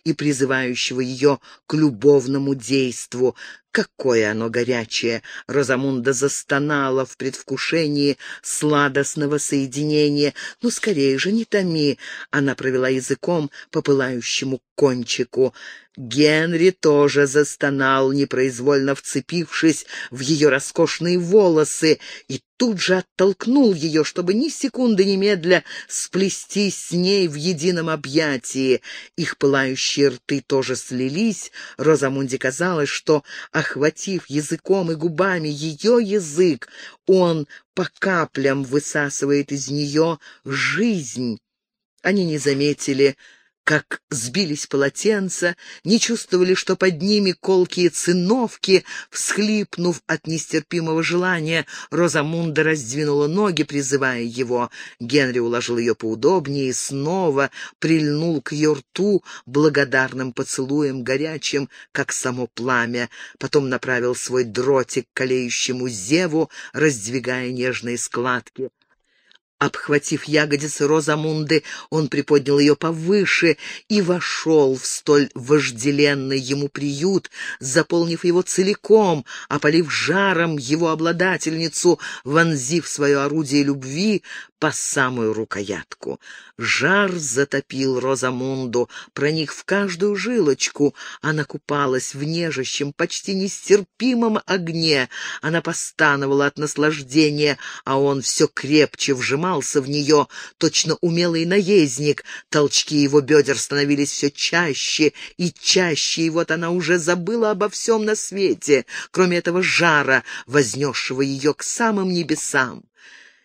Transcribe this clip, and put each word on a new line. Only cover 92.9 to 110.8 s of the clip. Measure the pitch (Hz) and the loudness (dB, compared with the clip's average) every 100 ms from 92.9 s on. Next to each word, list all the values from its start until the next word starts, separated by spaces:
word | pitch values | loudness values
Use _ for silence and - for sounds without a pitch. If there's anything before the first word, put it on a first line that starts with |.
почти | - 170 - - | -4 -4 -4 -6
нестерпимом | 196 196 - - 208 185 - 247 240 233 214 - | -4 -4 -6 2 2 2 -4 0 2 2 0 -2
огне. | 185 165 165 160 143 123 - - - | -2 -2 -2 2 2 0 -6 -12 -8
Она | 147 165 | -2 -2
постановала | 165 170 - - 156 139 139 139 143 | -2 -6 -8 0 2 2 2 2 2
от | 147 | -2
наслаждения, | 147 - 151 156 131 147 156 147 147 135 - - | -4 0 0 0 0 2 4 4 0 0 -6 -10
а | - 135 | -4 0
он | 139 139 | 0 0
всё | 123 - 156 | -2 0 0
крепче | - 135 151 139 - - | 0 2 4 4 2 -2
вжимался | 131 113 139 180 165 - 151 | -2 -2 -2 -2 -2 -2 -2
в | 131 | -2
неё, | 147 143 151 131 - - - | -2 4 4 4 -4 -18 -2
точно | 160 - 160 156 | 0 0 0 0
умелый | 175 170 175 165 | 0 2 2 0
наездник. | 170 202 180 202 147 123 147 139 - - - | 2 2 4 6 4 2 0 0 -6 -16 -2
Толчки | 156 143 - - | 2 2 0 0
его | 151 143 147 | 2 4 4
бёдер | 127 156 143 131 | 6 6 4 0
становились | - 143 143 143 143 | -2 0 2 2 0
всё | - 143 | -2 -4
чаще | - - 170 170 131 - - 151 - - - | -2 -2 0 0 -2 -4 0 0 0 -8 -6
и | 175 - | -6 -4
чаще, | - 185 175 143 - - | 0 2 2 0 -2 -2
и | 165 | -2
вот | 160 165 | -2 -2
она | 165 170 | -2 -2
уже | 180 156 180 | -2 0 0
забыла | 160 180 170 233 214 | 2 -2 -2 -2 0
обо | 196 208 | 0 -2
всём | - - 226 | -2 0 0
на | 214 | 0
свете, | 214 - 190 185 107 143 139 - - - | -2 -4 -2 0 0 2 2 2 -10 -6
кроме | - 185 175 | 0 2 2
этого | 175 175 | 0 0
жара, | 175 - 170 151 135 131 - - - | 0 2 4 4 4 2 0 -10 0
вознёсшего | 139 123 131 | 2 2 0